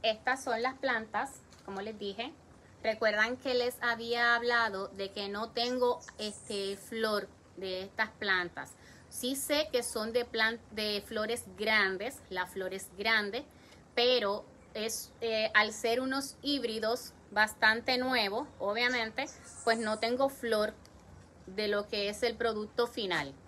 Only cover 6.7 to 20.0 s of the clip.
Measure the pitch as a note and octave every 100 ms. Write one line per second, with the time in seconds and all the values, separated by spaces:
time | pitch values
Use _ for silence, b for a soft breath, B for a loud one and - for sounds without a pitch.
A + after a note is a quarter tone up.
6.7 | G3 - A3+ A3 G#3 G3 - - - F#3+
7.7 | F#3 F#3+ - G#3+ - G#3 F#3 F3 - C3+
8.7 | - B B B - B3 C4+ - D4 D4+
9.7 | B3 A#3+ A3+ G#3+ A#3 A#3+ A3+ A3 A#3 -
10.7 | G#3+ G#3+ G#3 G3+ A3 G#3+ A#3+ G3+ F#3 G#3+
11.7 | A3 F#3+ F#3 A3 - - F#3 F3+ F#3+ F#3
12.7 | F#3+ - F3+ G#3+ A3+ G#3 A3+ - B B
13.7 | B - - A#3+ B3+ G3+ G#3 - - -
14.7 | A3 A3 - - - A3+ A3 A3 G#3+ G#3+
15.7 | G#3+ A#3 A#3 C4 C#4 C4+ - C#4 C#4+ A#3
16.7 | A3 A3 B3 - - - G#3 G#3+ - A3
17.7 | A3+ B3+ B3+ B3+ B3+ G3+ G#3+ C#4+ - G3+
18.7 | A3 B3 B3+ A3 A3 C#4 - - - -
19.7 | A3+ G#3+ G#3+